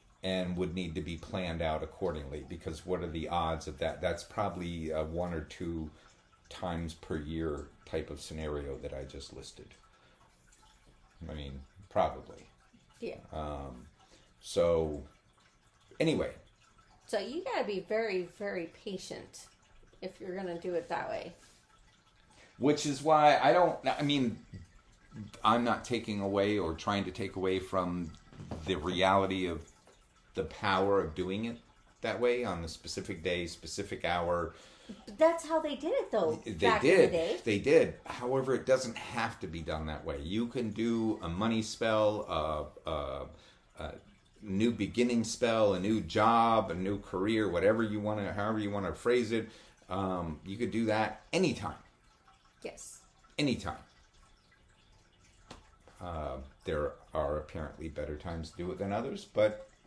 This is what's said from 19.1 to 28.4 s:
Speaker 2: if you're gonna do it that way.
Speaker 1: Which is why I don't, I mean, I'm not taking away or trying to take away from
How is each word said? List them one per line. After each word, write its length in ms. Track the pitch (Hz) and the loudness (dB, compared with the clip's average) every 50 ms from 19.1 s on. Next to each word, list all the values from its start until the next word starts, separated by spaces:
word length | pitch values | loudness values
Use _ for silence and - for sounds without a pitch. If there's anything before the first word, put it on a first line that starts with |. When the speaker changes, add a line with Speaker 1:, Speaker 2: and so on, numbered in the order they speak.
| - - - - - - - - _ _ _ _ - - - - - - - | -12 -12 -14 -16 -18 -20 -20 -20 _ _ _ _ -20 -20 -20 -20 -18 -12 -12
Speaker 2:
if 180 | 185 - - | -12 -12 -10
you're 140 | - 190 180 | -10 -8 -6
gonna 240 | 196 190 180 170 170 | -6 -6 -6 -6 -6
do 160 | 175 180 175 | -4 -2 -2
it 140 | 170 170 - | -2 -2 -2
that 200 | 175 - - - | -4 -4 -4 -4
way. 260 | - - - - - - - - - - _ _ _ _ - _ _ _ _ _ _ _ _ _ _ - - - _ - | -6 -6 -6 -8 -14 -18 -20 -20 -20 -20 _ _ _ _ -20 _ _ _ _ _ _ _ _ _ _ -20 -20 -20 _ 0
Speaker 1:
Which 280 | 113 143 147 147 - | 2 4 4 4 2
is 160 | 151 139 131 139 | -2 -2 0 4
why 360 | 156 156 151 151 147 147 - | 6 6 8 8 8 8 8
I 140 | - 135 170 | 6 6 6
don't, 260 | 180 175 160 - - - | 8 6 4 2 0 -2
I 160 | 131 120 - 143 | -2 0 0 2
mean, 360 | 143 147 143 127 117 101 - - - - 101 - - - - _ _ - _ _ - - 110 104 101 - - - | 2 2 4 2 2 0 -4 -12 -16 -16 -16 -16 -16 -20 -20 _ _ -20 _ _ -20 -14 -14 -14 -14 -8 0 4
I'm 180 | 107 113 120 120 | 4 4 6 4
not 220 | 120 104 95 - | 2 0 0 0
taking 360 | - 123 113 107 - 107 101 | -2 -2 -2 -2 -2 -2 -2
away 380 | 98 98 98 101 98 104 104 101 | 0 2 4 4 4 4 4 2
or 140 | 90 80 82 | 2 0 -2
trying 320 | 80 - 104 104 101 95 | -4 -2 0 0 0 0
to 60 | 90 | -2
take 260 | 90 - 101 95 - | -4 -4 -6 -4 -4
away 220 | 95 92 95 95 95 | 0 0 2 2 2
from 520 | 92 - - 95 90 90 87 90 87 80 80 - - - - - | 0 0 0 0 0 0 0 -4 -4 -6 -8 -14 -20 -20 -16 -16